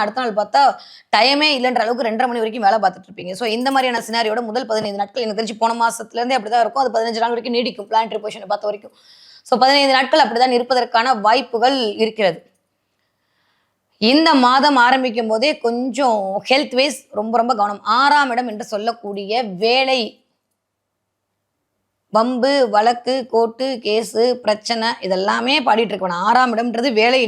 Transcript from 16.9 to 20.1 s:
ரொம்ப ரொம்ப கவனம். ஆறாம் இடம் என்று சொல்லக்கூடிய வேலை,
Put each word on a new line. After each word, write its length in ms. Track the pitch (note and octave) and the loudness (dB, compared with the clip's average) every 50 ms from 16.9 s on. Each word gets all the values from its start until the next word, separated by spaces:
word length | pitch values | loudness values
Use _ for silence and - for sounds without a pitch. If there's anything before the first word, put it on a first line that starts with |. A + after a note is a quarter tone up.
| A#3 - - _ - | -2 -8 -14 _ -8
ரொம்ப 160 | G#3 G#3+ A3+ A3+ A#3 | -6 -4 -2 0 0
ரொம்ப 140 | A#3 A#3+ A#3 | 0 0 0
கவனம். 240 | G3+ G3+ G#3 G3+ G3 - G#3 A3 B3+ | 0 -2 -2 -4 -6 -4 -2 0 2
ஆறாம் 300 | C#4 C#4+ D4 D4 C#4+ B3+ A#3 | 4 4 4 4 2 2 -2
இடம் 160 | B3 B3+ A#3+ | -4 -4 -6
என்று 140 | G#3+ G#3 A#3 - | -8 -10 -10 -8
சொல்லக்கூடிய 720 | A3 G3+ G#3+ A#3 A3+ A#3 - G3+ G3+ G3 G3 F#3+ A3 B3+ - G3+ F#3 E3+ A3 | -6 -4 -4 -4 -6 -6 -10 -10 -10 -8 -6 -4 -2 -2 -2 -4 -6 -2 0
வேலை, 340 | A3+ B3 C4 C4+ C4 C4 B3+ A3 - | 2 2 2 2 2 0 0 -2 -6